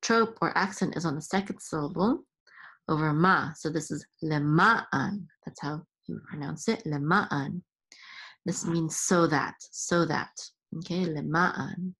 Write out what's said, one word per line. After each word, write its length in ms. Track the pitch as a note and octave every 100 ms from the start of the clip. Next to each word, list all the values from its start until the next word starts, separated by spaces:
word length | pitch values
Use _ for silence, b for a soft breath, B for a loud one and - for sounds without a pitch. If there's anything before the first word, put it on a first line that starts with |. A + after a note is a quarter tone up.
trope 380 | - A3+ A3 A3+
or 160 | E3 -
accent 400 | F#3+ G3 F#3 -
is 80 |
on 100 | E3+
the 80 | D3
second 380 | D#3 F#3+ G3 F#3+
syllable 640 | - D#3+ D3 E3 F#3+ D#4+ - _ _ B B B -
over 240 | D#3 D#3
ma. 400 | D3+ F3 F3+ C#3
So 160 | D#3+ D#3+
this 200 | D3+ D3+
is 160 | D3+ - _
le 180 | D#3+ D3+
ma 440 | D3 D#3 G3 A3+ -
an. 360 | - C3+ G#3 E3+ _
That's 160 | - -
how 220 | D3 D3+ - _ _
you 140 | D#3+ D3+
pronounce 400 | D3+ C#3+ E3 -
it, 160 | A3+ -
le 120 | D3
ma 280 | C#3+ F#3 -
an. 320 | D3 C#3 F3+ - _ _ B B B B B
This 200 | - F3 -
means 300 | E3 D#3+ D#3
so 300 | - F3+ E3
that, 260 | D3 A#2 -
so 460 | - - - F3 E3
that. 240 | C#3 - - - _ _ D#3+
Okay, 260 | E3+ F3
le 180 | F3+ D3+
ma 300 | C#3+ D3+ F3+ -
an. 380 | - - F3+